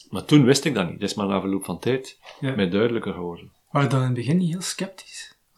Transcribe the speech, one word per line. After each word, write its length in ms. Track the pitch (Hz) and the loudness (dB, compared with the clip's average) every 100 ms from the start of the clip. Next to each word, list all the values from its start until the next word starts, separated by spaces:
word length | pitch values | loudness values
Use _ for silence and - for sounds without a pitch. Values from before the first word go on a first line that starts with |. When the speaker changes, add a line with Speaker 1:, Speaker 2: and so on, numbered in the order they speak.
| - | -12
Speaker 1:
Maar 140 | 95 | -12
toen 200 | - 151 | 6 8
wist 200 | 123 139 | 8 4
ik 100 | 165 | 2
dat 160 | 113 85 | -2 -2
niet. 100 | - | -4
Dat 100 | 101 | -6
is 60 | - | -2
maar 100 | 98 | 0
na 140 | 98 | 0
verloop 240 | 98 95 | 0 -4
van 140 | 95 85 | -4 -4
tijd 400 | 120 131 - - - - | -2 -2 -6 -20 -20 -8
Speaker 2:
Ja. 140 | 135 | -6
Speaker 1:
mij 140 | 120 92 | -2 0
duidelijker 440 | 98 120 117 104 | 2 0 0 -4
geworden. 400 | 90 87 85 - _ _ | -8 -8 -10 -18 _ _
Speaker 2:
Waren 180 | 143 135 | 0 2
je 60 | |
dan 80 | 131 | 2
in 80 | 127 | 0
het 60 | 120 | -2
begin 200 | 117 180 | 0 0
niet 140 | 175 | 0
heel 100 | 180 | -2
sceptisch? 760 | - - 185 - - - - _ _ | -8 -8 -10 -10 -20 -18 -18 _ _